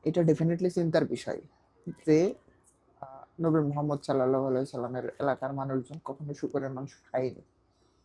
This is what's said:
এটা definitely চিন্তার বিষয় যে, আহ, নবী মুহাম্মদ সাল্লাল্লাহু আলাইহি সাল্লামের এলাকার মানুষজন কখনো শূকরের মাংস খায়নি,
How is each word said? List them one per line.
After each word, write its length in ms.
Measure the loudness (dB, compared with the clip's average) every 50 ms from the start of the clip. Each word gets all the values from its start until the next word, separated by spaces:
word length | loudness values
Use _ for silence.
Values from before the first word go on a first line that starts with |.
| -2
এটা 160 | 0 2 4
definitely 500 | 6 6 4 4 4 2 2 0 0 0
চিন্তার 340 | 0 0 0 2 2 2 2
বিষয় 360 | 0 -2 -4 -4 -6 -8 -8 -10 -14 _ _ _ _ _ _ -14 -14 -14 -2 2
যে, 280 | 4 6 6 6 2 0 -4 _ _ _ _ _ _ _ _ _ _ _ -20
আহ, 420 | -18 -18 -18 -18 -20 -14 _ -2
নবী 180 | 0 2 4 4
মুহাম্মদ 380 | 2 0 0 -2 -2 -2 -2 -2
সাল্লাল্লাহু 440 | -2 0 2 2 4 4 2 2 2
আলাইহি 200 | 0 0 0 -2
সাল্লামের 460 | -4 -6 -6 -6 -6 -6 -6 -6 -6 -6 -2
এলাকার 320 | -2 -2 -2 -2 -4 -6
মানুষজন 460 | -4 -4 -4 -2 -2 -4 -4 -6 -10 -12 -10
কখনো 300 | -10 -10 -10 -10 -10 -8
শূকরের 360 | -6 -6 -4 -4 -4 -4 -6
মাংস 200 | -6 -8 -10 -12 -14 -18 _ _
খায়নি, 300 | -4 -2 -2 -2 -4 -8 -18 _ _ _ _ _ _ _ _ _ _ _